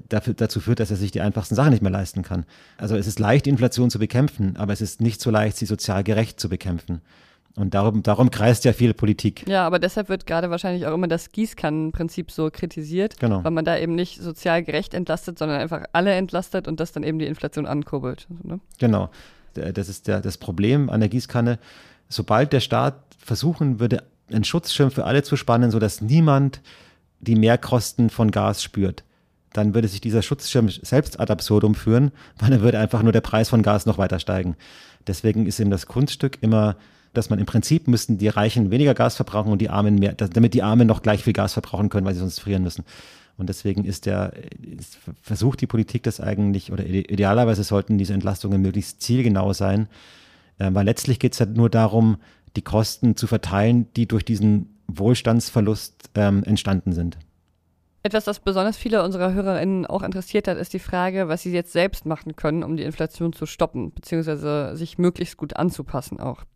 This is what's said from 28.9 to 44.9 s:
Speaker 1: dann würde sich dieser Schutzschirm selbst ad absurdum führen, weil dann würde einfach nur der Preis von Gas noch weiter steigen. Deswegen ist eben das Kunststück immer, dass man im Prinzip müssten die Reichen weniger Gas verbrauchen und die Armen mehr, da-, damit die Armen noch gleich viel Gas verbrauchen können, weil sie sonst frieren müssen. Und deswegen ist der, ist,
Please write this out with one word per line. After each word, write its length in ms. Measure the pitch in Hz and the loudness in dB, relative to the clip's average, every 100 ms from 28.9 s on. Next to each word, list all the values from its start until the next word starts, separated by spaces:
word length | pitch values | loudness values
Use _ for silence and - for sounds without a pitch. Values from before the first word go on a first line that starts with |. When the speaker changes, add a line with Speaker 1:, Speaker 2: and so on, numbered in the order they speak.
| - - _ _ _ _ | -2 -14 _ _ _ _
Speaker 1:
dann 220 | - 104 | 0 2
würde 140 | 110 110 | 2 0
sich 120 | 98 | -2
dieser 220 | 117 110 | -2 0
Schutzschirm 460 | 95 143 - 131 110 | 0 -4 0 2 2
selbst 500 | - - 131 151 - | 0 0 0 0 -4
ad 140 | - | -2
absurdum 420 | 98 - 104 107 | -2 2 4 4
führen, 380 | 104 - 117 139 - - - | 2 2 4 4 0 -14 0
weil 120 | 110 | 2
dann 100 | 131 | 4
würde 180 | 117 107 | 4 2
einfach 240 | 110 120 | 0 2
nur 80 | 113 | 4
der 120 | 110 | 4
Preis 260 | - 110 113 | 2 0 2
von 140 | 117 | 4
Gas 240 | 104 104 - | 4 2 0
noch 120 | - | 0
weiter 220 | 95 92 | 0 -2
steigen. 340 | - 95 90 80 - - - _ - | -2 -2 -2 -6 -12 -20 -20 _ -8
Deswegen 380 | 92 110 104 95 | -2 0 2 0
ist 120 | - | 0
eben 120 | 101 | 0
das 160 | 95 - | 0 -2
Kunststück 520 | 123 143 - 135 - | -2 -2 0 -4 -2
immer, 360 | 110 110 107 98 - _ _ | 2 4 2 0 -10 _ _
dass 160 | 117 - | -4 -2
man 120 | 104 | -2
im 60 | 104 | 0
Prinzip 420 | 117 - 160 - | 0 2 0 2
müssten 300 | 117 - 104 | 0 2 0
die 100 | 104 | 2
Reichen 420 | 104 107 120 101 | 2 2 2 2
weniger 240 | 117 143 | 4 2
Gas 220 | 120 120 - | 4 2 0
verbrauchen 340 | - 104 107 | -4 -2 0
und 100 | 98 | 0
die 80 | 107 | 0
Armen 280 | 101 104 101 | 2 4 4
mehr, 160 | 98 | 2
da-, 160 | - 101 | 0 -2
damit 260 | 101 117 | 4 4
die 80 | 120 | 4
Armen 240 | 98 117 113 | 2 4 6
noch 160 | 110 | 4
gleich 220 | 110 104 | 2 2
viel 80 | - | 2
Gas 220 | 98 104 | 0 0
verbrauchen 340 | - - 95 104 | -2 -6 -2 0
können, 180 | 101 95 | 0 0
weil 80 | |
sie 60 | 90 | -2
sonst 180 | 92 - | -4 -6
frieren 240 | 101 98 | -2 0
müssen. 220 | 90 - - - - - _ - | 0 -4 -12 -18 -20 -20 _ -10
Und 120 | 92 | -8
deswegen 360 | 95 101 98 | -4 -2 -2
ist 220 | 95 95 - | -2 -4 -4
der, 260 | 95 95 - - - | -2 -4 -8 -18 -18
ist, 360 | - 82 87 | -16 -16 -18